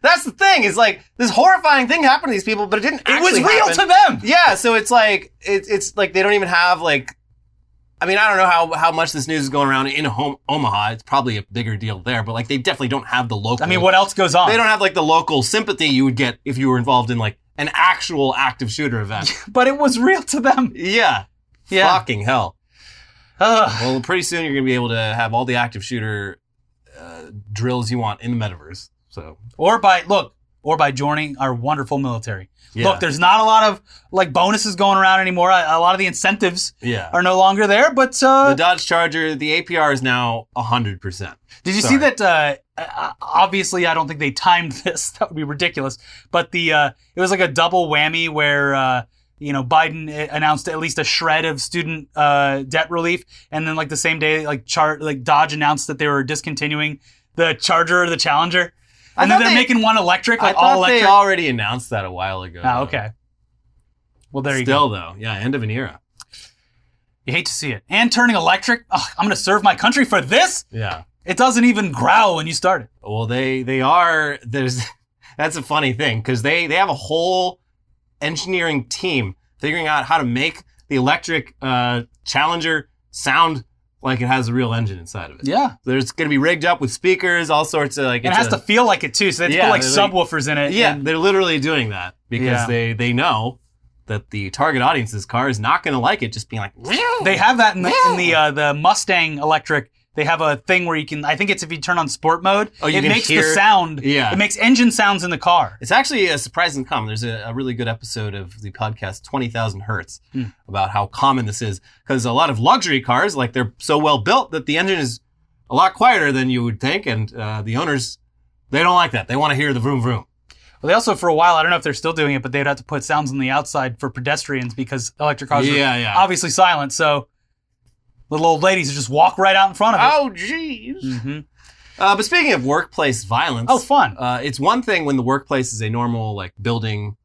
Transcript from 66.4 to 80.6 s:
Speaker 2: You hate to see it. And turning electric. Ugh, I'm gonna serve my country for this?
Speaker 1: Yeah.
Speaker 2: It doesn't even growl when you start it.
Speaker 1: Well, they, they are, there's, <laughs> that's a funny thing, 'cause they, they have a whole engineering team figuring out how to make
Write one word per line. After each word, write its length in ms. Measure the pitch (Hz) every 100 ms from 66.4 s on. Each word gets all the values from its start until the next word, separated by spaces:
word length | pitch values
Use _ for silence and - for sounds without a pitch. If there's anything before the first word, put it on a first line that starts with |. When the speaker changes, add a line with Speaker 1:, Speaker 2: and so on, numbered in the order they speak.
| - _ _ _ _ _ _ _ -
Speaker 2:
You 60 |
hate 120 | 170 -
to 60 |
see 200 | - 151
it. 100 | 107 _
And 220 | 196 233
turning 260 | 226 240 202
electric. 480 | 165 190 - 233 _
Ugh, 100 | 185 - -
I'm 60 | 202
gonna 100 | -
serve 260 | - 208
my 120 | 202
country 300 | 175 226 285
for 160 | 262 196
this? 440 | 135 226 359 - -
Speaker 1:
Yeah. 320 | 113 104 82 - _
Speaker 2:
It 120 | 175 180
doesn't 280 | 254 233
even 280 | 240 214 196
growl 440 | 123 123 208 208 165
when 100 | 156
you 60 |
start 300 | 156 180 180
it. 60 | 110 _
Speaker 1:
Well, 240 | 107 107 113
they, 360 | 123 131 131
they 180 | 123 131
are, 580 | 131 170 170 160 151 143
there's, 400 | 120 135 127 127 113 - _
<laughs> 260 | _ - -
that's 180 | 156 160
a 60 |
funny 300 | 127 151 139
thing, 300 | 120 147 113
'cause 200 | 110 127
they, 240 | 131 170 165
they 80 | 165
have 120 | 190
a 60 |
whole 680 | 135 98 160 175 185 180 - _ _ _ _ _ _
engineering 640 | 147 160 180 185 165 147 113
team 480 | - 190 143 101 - _ _
figuring 280 | 147 165 156
out 180 | 151 127
how 120 | 160
to 60 |
make 380 | 127 120 160 -